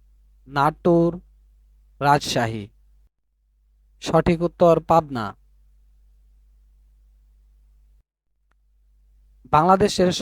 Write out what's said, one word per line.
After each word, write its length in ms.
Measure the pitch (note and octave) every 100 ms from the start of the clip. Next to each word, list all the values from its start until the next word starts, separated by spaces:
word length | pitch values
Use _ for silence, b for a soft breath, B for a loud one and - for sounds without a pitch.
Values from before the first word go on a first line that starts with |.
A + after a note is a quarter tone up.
| _ _ _ _ - C#3
নাটোর, 540 | D3 D#3 F3+ E3+ E3+ F3 - _ _ _ _ _ _ - C#3+
রাজশাহী। 580 | D3 - C3 A#2 A2 G2+ _ _ _ _ _ _ _ _ _ _ _ _ _ -
সঠিক 320 | E3 F3+ E3 E3+
উত্তর 260 | - E3+ D#3+ -
পাবনা। 360 | E3 D3+ B2+ G2+ - _ _ _ _ _ _ _ _ _ _ _ _ _ _ _ _ _ _ _ _ _ _ _ _ _ _ _ _ _ _ _ _ _ _ _ _ _ _ _ _ _
বাংলাদেশের 560 | D3+ F3 F#3+ G3+ - F3+ -